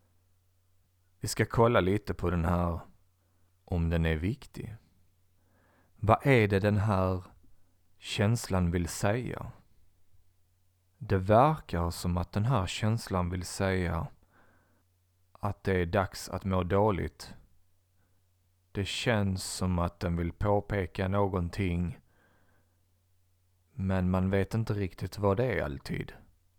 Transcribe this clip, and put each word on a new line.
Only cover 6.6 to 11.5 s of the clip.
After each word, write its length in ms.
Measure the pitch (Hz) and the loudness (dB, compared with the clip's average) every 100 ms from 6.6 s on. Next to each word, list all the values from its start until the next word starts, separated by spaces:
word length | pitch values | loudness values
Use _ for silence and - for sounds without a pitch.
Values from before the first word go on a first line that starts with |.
| 101 104 | 2 2
här 460 | 104 95 92 92 92 - - - - _ _ _ | 2 2 2 -2 -6 -20 -20 -20 -20 _ _ _
känslan 760 | - - 104 117 - 95 87 | -8 0 2 2 0 0 2
vill 160 | 90 85 | 0 -2
säga? 640 | - 101 117 117 - - - - - - _ - - _ _ _ _ _ _ _ _ | -2 -2 -2 -4 -8 -10 -14 -20 -20 -20 _ -20 -20 _ _ _ _ _ _ _ _
Det 180 | 113 98 | -2 0
verkar 720 | 95 107 143 | 6 6 6